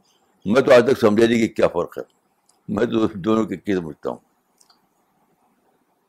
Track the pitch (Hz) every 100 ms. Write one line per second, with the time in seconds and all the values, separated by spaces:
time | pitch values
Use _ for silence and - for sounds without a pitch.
0 | _ _ _ _ 95 123 135 123 113 117
1 | 110 104 117 117 110 - 87 85 82 -
2 | - _ _ _ _ _ - 104 120 113
3 | 107 98 104 110 101 92 - 95 80 71
4 | 65 60 _ _ _ _ _ _ _ _
5 | _ _ _ _ _ _ _ _ _ _